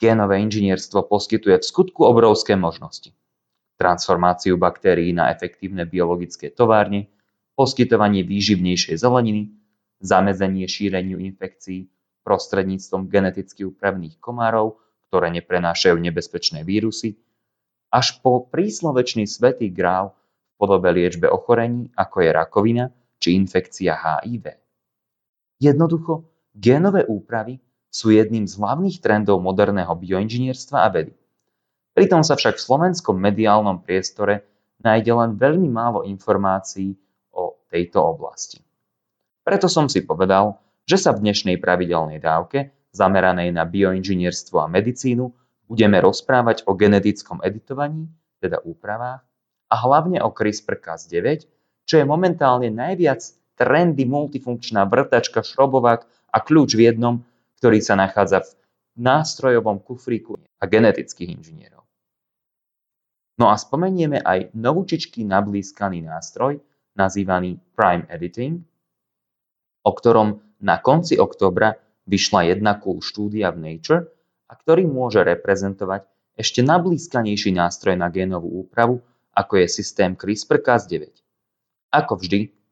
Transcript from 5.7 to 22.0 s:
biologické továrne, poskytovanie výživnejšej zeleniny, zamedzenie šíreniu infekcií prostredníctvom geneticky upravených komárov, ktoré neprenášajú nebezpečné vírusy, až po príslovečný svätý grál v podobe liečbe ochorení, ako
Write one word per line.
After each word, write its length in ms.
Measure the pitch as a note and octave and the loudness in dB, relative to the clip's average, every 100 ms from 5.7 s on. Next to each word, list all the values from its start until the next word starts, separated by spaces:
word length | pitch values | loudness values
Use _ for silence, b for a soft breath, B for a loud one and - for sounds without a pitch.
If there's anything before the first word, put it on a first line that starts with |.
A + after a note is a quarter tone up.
| F#2+ E2+ | -8 -6
biologické 640 | F2+ E2+ F2+ F2 - - | -2 -2 -2 -6 -12 -10
továrne, 560 | - A#2 A2 G2 G2+ G#2 _ _ _ _ - | 0 4 4 2 -2 -8 _ _ _ _ -2
poskytovanie 680 | C3 - B2 A2+ G#2 G2 | 0 0 2 2 2 2
výživnejšej 720 | F2+ G2+ G2 G2 F2+ F2+ - D#2+ | -2 -2 0 0 0 -2 -4 -2
zeleniny, 480 | B2 B2 A2+ G#2+ G#2 - _ _ _ _ | 0 2 0 -4 -6 -14 _ _ _ _
zamedzenie 640 | F#2+ G2 G2 F#2 F#2+ F#2+ | 0 2 2 0 -2 -2
šíreniu 560 | F#2 - G2+ F#2 F#2 F#2 | -6 -4 -4 -4 -6 -8
infekcií 720 | F#2+ F#2+ F#2+ _ - F#2 F#2 _ _ _ | -10 -12 -14 _ -14 -14 -14 _ _ _
prostredníctvom 880 | - G2 - G2 F#2+ F#2+ - F#2+ F#2 | -2 -2 0 -2 -2 -4 -6 -8 -2
geneticky 560 | G2+ F#2+ F#2 F#2+ - F#2+ | 0 0 -4 -12 -10 -12
upravených 480 | F#2+ G2+ F#2+ E2 D#2+ | -6 -6 -4 -10 -16
komárov, 560 | - A#2+ A2+ A2+ A2 A2 _ _ _ | -14 -4 -2 0 -2 -4 _ _ _
ktoré 160 | F#2 E2+ F2 | -2 -2 -4
neprenášajú 640 | - F2+ E2+ E2+ F#2 E2+ | -4 -2 -2 0 2 2
nebezpečné 640 | F2 E2+ - E2+ - D2+ | 0 -6 -8 -8 -8 -8
vírusy, 560 | D#2+ G2+ A2 G#2+ A2+ G#2 _ _ _ _ _ _ - | -4 -2 -2 -6 -10 -10 _ _ _ _ _ _ -2
až 240 | A#2+ B2 - | 0 0 0
po 240 | C3 B2 - | 0 0 -2
príslovečný 800 | D#3+ G#3 G#3 E3 B2+ B2 A2+ G#2 | -4 -4 -4 -2 0 0 -2 -4
svätý 400 | - A#2+ B2+ G#2+ | 0 0 0 -6
grál 480 | E2+ F2+ F#2 G2 _ _ _ _ - | -2 -2 0 -4 _ _ _ _ -4
v 80 | |
podobe 240 | G2+ F#2+ F2+ F2 | 2 2 2 2
liečbe 320 | F2+ F2 - | 0 0 0
ochorení, 640 | F#2+ - A#2 A#2 A#2+ A#2+ | 0 0 0 0 -4 -8
ako 240 | - | -6